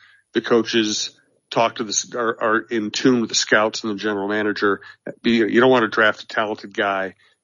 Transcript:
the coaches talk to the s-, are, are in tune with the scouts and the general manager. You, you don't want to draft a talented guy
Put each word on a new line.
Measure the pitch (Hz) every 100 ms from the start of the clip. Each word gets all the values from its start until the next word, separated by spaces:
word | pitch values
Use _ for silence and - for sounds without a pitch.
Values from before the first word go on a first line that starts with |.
| _ _ _
the | 117
coaches | - 120 113 117 107 104 - - _ _ _
talk | - 117 -
to |
the | 110
s-, | 98 -
are, | 131 117 120
are | 117 113
in | 113 117 107
tune | - 135 123
with | 107
the |
scouts | - - 113 107 107
and | 110
the | 101
general | 107 101 98
manager. | 107 107 101 104 98 - - - -
You, | 120 117 110
you | 113
don't | 127
want | 127
to | 110
draft | 107 110 104
a | -
talented | - 107 107 107
guy | 98 101 98 95 - _ _